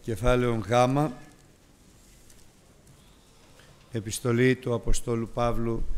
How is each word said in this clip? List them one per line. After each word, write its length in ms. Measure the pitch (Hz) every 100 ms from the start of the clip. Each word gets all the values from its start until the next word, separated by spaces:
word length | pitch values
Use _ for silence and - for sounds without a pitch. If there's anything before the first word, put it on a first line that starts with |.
κεφάλαιο 600 | - 104 120 123 123 117 98
Γ, 400 | 120 127 135 151 - - - - - _ - - - - - - - - - _ - - - - - _ - - - - - -
επιστολή 640 | 117 104 - 123 117 127
του 200 | 127 131
Αποστόλου 540 | 117 117 - - 117 113
Παύλου 500 | - 120 117 117 113 -